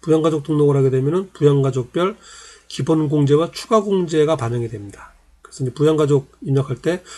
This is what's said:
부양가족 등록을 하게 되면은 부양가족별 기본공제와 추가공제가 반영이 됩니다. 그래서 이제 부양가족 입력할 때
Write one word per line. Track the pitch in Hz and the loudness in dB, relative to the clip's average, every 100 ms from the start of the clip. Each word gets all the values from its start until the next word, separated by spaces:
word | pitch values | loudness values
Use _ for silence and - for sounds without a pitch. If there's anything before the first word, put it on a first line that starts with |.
부양가족 | - 160 160 151 | 0 0 2 -2
등록을 | 143 151 147 139 | -2 0 2 4
하게 | 135 | 2
되면은 | 131 135 180 190 | 0 0 -2 -4
부양가족별 | - 147 143 135 127 117 165 185 220 - - - - _ | 0 2 2 0 -2 -6 -4 -4 -4 -16 -20 -20 -20 _
기본공제와 | - 131 160 151 151 139 147 170 | -8 -2 0 0 0 2 2 0
추가공제가 | - - 220 208 196 170 156 151 156 | -6 0 0 2 -2 0 0 0 0
반영이 | 117 120 117 | -2 -4 -6
됩니다. | 110 101 - - _ _ _ | -10 -14 -18 -20 _ _ _
그래서 | - - | -20 -8
이제 | 127 | -8
부양가족 | 120 147 156 147 143 139 _ | 0 0 2 2 0 -2 _
입력할 | 202 135 139 120 | -2 -2 -2 -4
때 | 160 180 - | -4 -4 -8